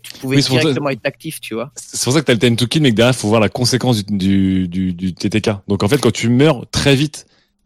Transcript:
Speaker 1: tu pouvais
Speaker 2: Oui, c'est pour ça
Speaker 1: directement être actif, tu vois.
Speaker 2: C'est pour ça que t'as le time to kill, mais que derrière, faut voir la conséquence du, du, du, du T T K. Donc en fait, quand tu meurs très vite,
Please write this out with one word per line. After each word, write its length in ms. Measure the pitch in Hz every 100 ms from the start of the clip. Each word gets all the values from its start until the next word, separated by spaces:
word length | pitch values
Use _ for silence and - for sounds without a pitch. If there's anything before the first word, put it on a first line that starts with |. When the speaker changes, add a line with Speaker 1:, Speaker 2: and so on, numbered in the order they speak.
Speaker 1:
tu 120 | - -
pouvais 180 | 135 139
Speaker 2:
Oui, 60 |
c'est 60 | 135
pour 80 | 131
ça 60 |
Speaker 1:
directement 260 | 156 127 147
être 160 | 131
actif, 340 | 143 - 160 -
tu 140 | -
vois. 200 | 113 131 -
Speaker 2:
C'est 260 | - -
pour 100 | -
ça 60 | 143
que 20 |
t'as 80 | 143
le 60 | 117
time 180 | 123 113
to 100 | 117
kill, 140 | 160
mais 100 | 147
que 60 | 107
derrière, 180 | 117
faut 140 | 127 104
voir 100 | 113
la 120 | 101
conséquence 520 | - 123 123 127 110
du, 640 | 98 104 92 98 95 95 90
du, 0 |
du, 280 | 90 92
du 180 | 87 92
T 160 | 82 104
T 140 | 107
K. 80 | 107 101 -
Donc 140 | 98
en 60 | 101
fait, 100 | 147
quand 120 | 120
tu 200 | - 113
meurs 340 | 123 151 127 -
très 240 | - 143 131
vite, 300 | 147 - - _ _ _